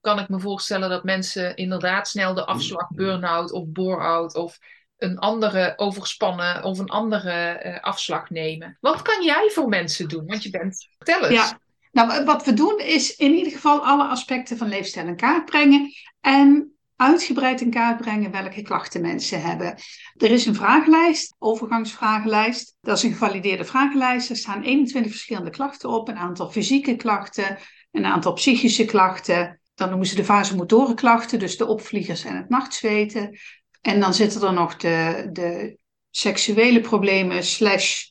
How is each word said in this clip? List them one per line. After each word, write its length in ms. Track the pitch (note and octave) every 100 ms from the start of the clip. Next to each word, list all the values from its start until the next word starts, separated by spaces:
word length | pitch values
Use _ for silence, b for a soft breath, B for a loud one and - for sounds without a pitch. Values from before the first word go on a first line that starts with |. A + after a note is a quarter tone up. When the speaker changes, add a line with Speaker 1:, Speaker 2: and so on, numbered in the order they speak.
Speaker 1:
kan 180 | - G#3
ik 100 | G3
me 120 | F#3+
voorstellen 480 | G3 G3 - G3 F#3+
dat 160 | F3+
mensen 520 | F#3 F#3+ F#3 G3 F3+ F3
inderdaad 520 | F#3 F#3 F3+ F#3+ G#3
snel 260 | G#3 F#3+
de 100 | F#3 -
afslag 440 | C#3 - F3 F3
burn-out 600 | E3 F#3+ F#3 F3 E3+ E3+
of 140 | F#3 E3
bore-out 680 | D#3+ F#3 F3+ D#3+ E3 E3
of 240 | D#3+ E3+ - b b b _
een 220 | F#3+ F#3
andere 540 | G3+ A3 G#3+ F#3 F3+ -
overspannen 880 | G3+ G3 - - G3 F3+ F3 F3
of 140 | F#3+ F#3+
een 100 | G3
andere, 440 | G#3 A3 G#3 F#3
eh, 480 | E3+ E3+ E3+ F3+ F3
afslag 500 | - G3+ - D#3+ -
nemen. 460 | E3 D#3+ D#3+ E3 -
Wat 220 | C4 D#4
kan 200 | - G#4+
jij 260 | E4+ D4 G#4+
voor 160 | G#4 C4
mensen 400 | G3 E3 - E3+
doen? 180 | D#3+ D#3
Want 160 | G#3+
je 80 | G#3
bent, 380 | F#3 F#3 - - _
vertel 280 | - F4
eens. 100 | A3
Speaker 2:
Ja, 260 | A#3 G#3+ - _ _ _
nou, 160 | - A#3
wa-, 160 | D4
wat 200 | C#4 C4+
we 100 | -
doen 240 | G#3+ D#4+ G#4+
is 380 | - D#4+ - -
in 180 | C#4
ieder 180 | E4+ E4
geval 320 | - D4 C4
alle 200 | B3 C#4+
aspecten 520 | C#4+ B3+ - B3+ B3 A#3
van 120 | A3
leefstijl 380 | G3+ F#3+ - E3
in 100 | F3
kaart 280 | A#3+ E4
brengen 460 | D#4 D4+ D4 C#4 C#4 B B _
en 520 | C#4 C#4 C#4 D4 D4 _ _ _
uitgebreid 640 | C4 E4+ - B3+ C4 B3+
in 100 | A#3+
kaart 260 | A#3 A#3 A#3
brengen 300 | A3 G#3+ G3+
welke 320 | F#3+ F#3+ G#3
klachten 380 | G3+ F#3+ - F3+
mensen 420 | E3+ F3 - F3+
hebben. 320 | D#3 E3 F3 - B B B _
Er 140 | A3
is 160 | A#3+ A#3
een 80 |
vragenlijst, 800 | G#3 G3+ C#4 D#4 D#4+ E4+ D#4+ - _
overgangsvragenlijst. 1400 | G#3+ A3 A3 A#3 G#3+ - G#3+ G#3+ G#3+ G#3+ A3 A#3+ - _
Dat 160 | - G3+
is 60 |
een 100 | A#3+
gevalideerde 520 | - G#3+ G3 F#3+ F#3
vragenlijst. 680 | E3+ C4 C#4+ C#4 B3+ B3 B3
Er 60 | A#3
staan 260 | - G3+
eenentwintig 480 | A3+ C4+ B3+ C4 G#3+
verschillende 380 | - - G#3 E3+
klachten 380 | - C#4 - B3
op. 200 | A#3 A3+
Een 80 | F3
aantal 340 | F3+ F3 F3
fysieke 460 | A3+ G3+ C4+ C#4 A#3+
klachten, 600 | A3+ G3+ G3 - G3 G3 B B B
een 140 | G#2+
aantal 280 | F#2+ - F#3
psychische 520 | - - A#3+ A3+ -
klachten. 760 | G#3+ G#3 F#3 F#3 - F3 F3 - _
Dan 140 | _ F#3
noemen 180 | F#3 F#3
ze 80 |
de 100 | F#3
vasomotoren 720 | F#3 G3+ G3 F#3+ F3 A3 C4+
klachten, 440 | A#3 B3 A#3 A#3 A3+
dus 180 | F#3+ -
de 100 | A3+
opvliegers 580 | G#3+ - G#3 E3+ E3+
en 120 | - F#3
het 120 | F#3
nachtzweten. 920 | B3 C4 - A3 G#3 G#3 A3 G3+ B B B _ _
En 200 | - G3+
dan 140 | G3
zitten 280 | F#3 G#3 G#3
er 100 | G3
nog 240 | F3+ E3 -
de, 520 | F3 E3 E3 E3 -
de 460 | E3+ F3 F3 G#3+ - _ _ _
seksuele 680 | - - G#3 - G#3 A#3+ A#3
problemen 640 | A3+ G#3+ G3 G3 F#3 F3+
slash 600 | F3+ - G#3 F#3+ - - -